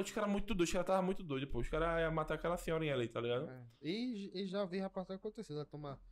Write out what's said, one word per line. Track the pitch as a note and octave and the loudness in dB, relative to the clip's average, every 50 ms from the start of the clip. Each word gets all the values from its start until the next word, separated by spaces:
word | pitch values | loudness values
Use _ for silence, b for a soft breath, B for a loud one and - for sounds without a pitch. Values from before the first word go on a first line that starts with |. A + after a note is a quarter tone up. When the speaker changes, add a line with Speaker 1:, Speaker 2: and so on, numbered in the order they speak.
Speaker 1:
os | G3 - | 0 0
caras | - A3 G#3 G3+ | 0 0 2 2
muito | G3+ G3+ - - | 2 2 2 2
doidos, | A3 F3+ E3+ E3 | 4 4 4 4
os | |
caras | - F3+ F3 | 4 2 4
tava | - F#3+ F#3+ | 4 4 4
muito | F#3 F#3 F#3+ - | 4 4 2 0
doido, | F#3+ D#3 - C3+ C#3 | -2 -2 -2 -2 -2
pô. | - - A#2+ | 0 0 0
Os | B2+ - | 0 2
caras | - D#3 E3 E3+ E3 E3 | 2 2 2 2 2 2
iam | E3 D#3+ | 2 2
matar | D#3+ D#3+ D#3 - D#3 | 2 2 0 0 0
aquela | D3+ - E3 F3 | 0 0 0 0
senhorinha | F3+ - F3+ D#3+ D#3+ D#3+ D3 C#3 | 0 0 0 0 2 2 2 2
ali, | B2 A#2 A2+ | 2 2 0
tá | - A#2+ | 0 0
ligado? | A#2+ A#2+ A#2+ B2+ D#3 - | 0 2 2 2 0 -2
Speaker 2:
É. | C3 B2+ A#2+ A#2 - - | -8 -12 -16 -18 -16 -8
E, | C#3+ D3+ F#3+ A3+ B3 B3+ A#3 G3 G3+ - - F#3 | -4 -4 -2 -2 -2 -2 -2 -4 -6 -6 -6 -4
e | G3+ F#3 | -4 -2
já | F#3+ G3+ G3+ | -2 -2 -2
vi | F3 F3 G3 | -2 -2 -2
reportagem | F#3+ F#3+ - G3 F3+ - F#3+ F#3+ | -2 -2 -4 -6 -6 -6 -8 -8
acontecer, | - G#3+ - A#3 G3+ - D3 | -8 -8 -8 -8 -8 -6 -6
né? | D3+ D3 - | -6 -6 -8
Tomar, | - D3 D3 C#3+ C3+ - - - | -8 -10 -8 -8 -8 -10 -12 -16